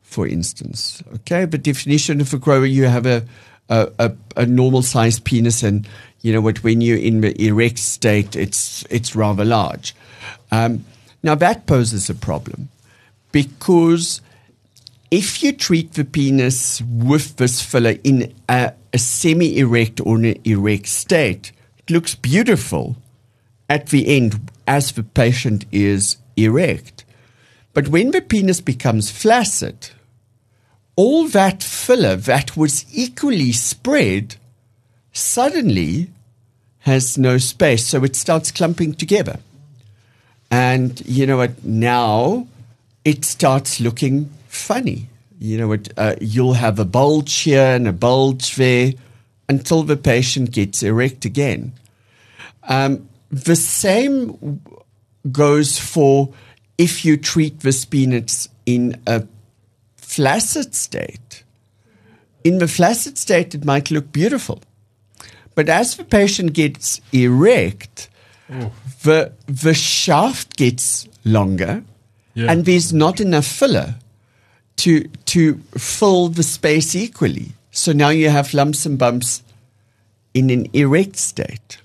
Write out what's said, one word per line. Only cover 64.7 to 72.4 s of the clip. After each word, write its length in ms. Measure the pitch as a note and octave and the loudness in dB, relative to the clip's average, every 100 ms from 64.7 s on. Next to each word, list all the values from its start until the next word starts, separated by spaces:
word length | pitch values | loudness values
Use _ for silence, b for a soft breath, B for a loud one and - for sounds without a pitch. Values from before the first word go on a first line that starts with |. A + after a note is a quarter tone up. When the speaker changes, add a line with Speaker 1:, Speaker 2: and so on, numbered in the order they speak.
| _ _ _ _ B B B B - | _ _ _ _ B B B B -2
Speaker 1:
But 140 | D3+ | 2
as 260 | E3 B3 - | 2 0 -6
the 80 | |
patient 500 | E4+ G#3+ G3+ G3+ F3 | 0 2 2 2 -2
gets 480 | D#3+ D3 B2+ - - _ | 0 -2 -2 -8 -8 _
erect, 1000 | C3 B2 B2 F#3+ A#3 F2+ G2+ - - - b b b b | 2 4 6 6 4 2 -4 -18 -20 -20 b b b b
Speaker 2:
Ooh. 200 | C3 A2 - C3 - | -10 -10 -12 -18 -2
Speaker 1:
the, 280 | D3+ D#3+ - - - | 2 2 2 -8 -10
the 280 | C3 D#3 | -2 2
shaft 840 | D#3 - - - D3+ A3+ B3 - - | 2 0 -2 2 2 2 -2 -12 0
gets 500 | B2 B2 - - - _ | 0 0 -6 -6 -10 _
longer, 600 | A2 A2 G2 F#2 F#2 G3+ - _ _ _ _ | 0 2 2 -2 -4 -6 -10 _ _ _ _
Speaker 2:
Yeah. 180 | A#2 | -4